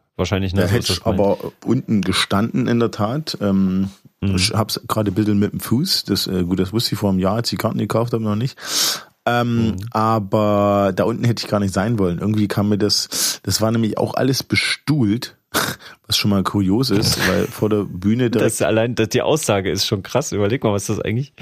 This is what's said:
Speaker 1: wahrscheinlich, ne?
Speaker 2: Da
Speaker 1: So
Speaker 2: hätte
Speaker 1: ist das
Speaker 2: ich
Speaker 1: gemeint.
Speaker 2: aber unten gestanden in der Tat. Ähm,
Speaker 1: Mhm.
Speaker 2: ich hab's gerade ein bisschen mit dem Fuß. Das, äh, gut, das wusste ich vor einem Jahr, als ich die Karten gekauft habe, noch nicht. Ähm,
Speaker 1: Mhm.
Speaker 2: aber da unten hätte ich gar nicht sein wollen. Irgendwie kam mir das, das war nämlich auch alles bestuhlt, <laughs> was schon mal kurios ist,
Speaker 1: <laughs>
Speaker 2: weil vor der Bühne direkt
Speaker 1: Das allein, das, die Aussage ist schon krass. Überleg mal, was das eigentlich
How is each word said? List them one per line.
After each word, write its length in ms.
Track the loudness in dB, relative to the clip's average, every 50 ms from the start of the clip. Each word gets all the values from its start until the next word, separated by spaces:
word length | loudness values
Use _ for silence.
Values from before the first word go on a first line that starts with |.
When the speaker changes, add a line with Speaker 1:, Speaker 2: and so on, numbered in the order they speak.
| _ _ _
Speaker 1:
wahrscheinlich, 380 | -4 -2 -2 0 -2 -2 0 0
ne? 80 | 0
Speaker 2:
Da 60 | 2
Speaker 1:
So 60 | 2 2
Speaker 2:
hätte 60 | 0
Speaker 1:
ist 80 | 0 -2
das 80 | -4
Speaker 2:
ich 60 | -2 -2
Speaker 1:
gemeint. 160 | 0 2 2
Speaker 2:
aber 160 | 2 2 2 0 -4 -8 -12 _ -2
unten 360 | 0 0 0 0 0 0 0
gestanden 640 | 2 0 0 0 -2 0 0 0 0 0 0 0 0
in 120 | 2 2 2
der 120 | 2 0
Tat. 460 | 0 -2 -2 -2 -2 -4 -6 -8 -6 -2
Ähm, 480 | 0 2 2 2 2 2 2 0 -2 -2 -6 -12 _ -20 _ _
Speaker 1:
Mhm. 140 | -2 0 0
Speaker 2:
ich 160 | 0 0 0
hab's 300 | 0 -2 -2 -2 -4 -8 -6
gerade 260 | -4 -2 0 0 0
ein 20 | 0
bisschen 260 | 0 2 2 2 2
mit 140 | 2 0 -2
dem 80 | -6
Fuß. 420 | -2 0 0 0 0 0 -2 -4 -2
Das, 240 | -2 -2 -2 -2
äh, 160 | -2 -2 -2 0
gut, 160 | 0 0 0
das 140 | 0 0 -2
wusste 200 | -2 -2 -2 -2
ich 60 | -2
vor 100 | 0 0
einem 100 | 2 2
Jahr, 160 | 2 0 0
als 120 | 0 -2
ich 40 | -2
die 40 | -4 -2
Karten 160 | -2 -2 -2
gekauft 340 | -2 -2 0 0 0 0 0
habe, 100 | -2 -2
noch 140 | -2 -2 -2
nicht. 220 | -2 -2 -4 -6 -8 -10 -6 -2 -2 -2 -2 -2 -6 -10 -16 _ _ _
Ähm, 420 | 0 0 0 0 2 2 2 2
Speaker 1:
Mhm. 80 | 0 0 -4 -6 -4
Speaker 2:
aber 1000 | -2 0 2 2 2 0 0 0 0 2 2 4 4 4 4 4 4 4 2 2 0
da 120 | 0 0
unten 180 | 0 0 0 0
hätte 180 | 0 0 -2 -2
ich 40 | -2
gar 120 | -2 0
nicht 120 | 0 0 0
sein 240 | 0 0 0 0 2
wollen. 200 | 0 0 0 0
Irgendwie 300 | -2 0 0 0 0 0
kam 180 | 0 0 0
mir 100 | 2 2
das, 640 | 2 2 0 0 -2 -2 -4 -4 -4 -4 -4 -4 -4 -4
das 180 | -4 -2 0
war 100 | 0 0
nämlich 260 | 2 0 0 0 0
auch 180 | -2 -2 -2 -2
alles 280 | 0 0 0 0 -2 -2
bestuhlt, 960 | -2 -2 -2 0 -2 -4 -4 _ -2 0 2 2 2 0 0 -4 -8 -14 _ _ _ -6
<laughs> 520 | -4 -4 -4 -6 -10 -14 -20 -20 -20 _
was 100 | -4 -2
schon 140 | 0 2 2
mal 120 | 2 2 2
kurios 460 | 0 0 2 2 2 2 2 2 2
ist, 280 | 2 2 2 0 0
Speaker 1:
<laughs> 120 | 0 0 0
Speaker 2:
weil 160 | 2 0 0
vor 220 | -2 -2 -2 0 2
der 140 | 2 0 0
Bühne 460 | -2 -6 -2 0 0 2 2 2 2
direkt 220 | 2 2 2 2
Speaker 1:
Das 100 | 2 0
allein, 340 | 0 2 2 2 2 2 0
das, 120 | 0 0
die 140 | 0 0 0
Aussage 500 | 2 2 2 2 2 0 0 2 0 0
ist 140 | -2 -2 0
schon 180 | -2 -2 -4 -4
krass. 300 | -2 -2 -2 -2 -2 -2
Überleg 320 | 0 0 0 0 0 0
mal, 80 | 0 0
was 140 | 0 -2
das 120 | -4 -4 -4
eigentlich 320 | -2 -2 -2 -2 -4 -6 _ -16